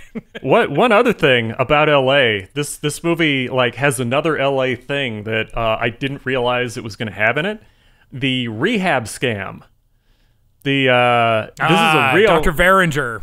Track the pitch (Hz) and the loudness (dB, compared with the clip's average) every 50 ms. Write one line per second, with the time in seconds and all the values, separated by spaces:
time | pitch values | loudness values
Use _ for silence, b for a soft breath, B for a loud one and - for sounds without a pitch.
0 | - - - 214 - _ - 226 - - 180 233 202 - 139 160 233 247 208 214 | -12 -14 -16 -16 -16 _ -14 -6 0 2 4 4 2 2 2 2 2 4 4 4
1 | 247 233 185 - 160 139 127 120 113 113 113 - 127 - 151 147 151 151 147 139 | 4 2 2 2 4 4 4 4 2 -2 -2 -2 0 2 2 2 4 4 4 2
2 | 131 131 139 143 127 117 104 98 95 - - 143 147 - - - - 147 - - | 4 4 4 4 4 2 2 -2 -4 -8 -8 -8 -8 -8 -8 -6 -6 -6 -6 -4
3 | - 170 170 160 165 147 139 131 127 117 131 127 123 120 117 117 139 147 120 127 | -2 -2 0 0 0 0 0 -2 -2 -2 0 0 0 0 0 0 -2 0 0 0
4 | 123 117 131 151 151 160 147 117 135 139 139 135 131 131 120 - - - 139 139 | -2 -2 0 0 0 0 -2 0 0 0 0 0 -2 -2 -4 -6 -6 -6 -6 -4
5 | 139 120 107 104 101 107 107 113 107 - - 120 113 110 110 - 117 123 110 - | -4 -6 -6 -8 -6 -4 -4 -4 -4 -4 -4 -2 -2 0 0 0 -2 -4 -4 -4
6 | 139 135 143 135 - 131 135 127 120 123 123 123 123 117 107 131 - 117 98 - | -8 -8 -8 -6 -6 -4 -2 -2 0 0 0 -2 -2 -4 -8 -10 -12 -12 -10 -10
7 | 117 107 90 101 107 117 123 147 170 208 214 214 b b b b b b b b | -10 -8 -4 -2 0 0 0 0 -4 -4 -6 -10 b b b b b b b b
8 | b b 139 127 135 131 127 127 120 117 107 110 147 226 254 196 185 175 143 127 | b b -10 -6 -4 -4 -2 -2 -4 -6 -6 -4 -2 -2 0 0 0 0 0 -2
9 | 110 104 - - 139 123 107 98 92 - - - - _ _ _ _ _ _ _ | -2 -6 -10 -6 -4 -4 -4 -4 -8 -10 -12 -16 -20 _ _ _ _ _ _ _
10 | _ _ _ _ _ _ _ _ _ _ _ _ - 139 139 139 135 127 123 123 | _ _ _ _ _ _ _ _ _ _ _ _ -4 -2 0 0 2 4 4 4
11 | 123 123 120 120 117 113 113 107 - - - - 139 160 170 165 165 160 156 151 | 4 4 2 2 2 2 0 -2 -4 -6 -8 -4 0 0 2 2 2 2 2 2
12 | 143 131 131 185 220 202 170 160 147 190 151 156 175 185 190 190 180 165 131 147 | 2 2 2 4 4 4 4 2 2 0 0 2 2 4 4 4 2 0 0 -2
13 | 131 120 113 104 | -4 -6 -8 -10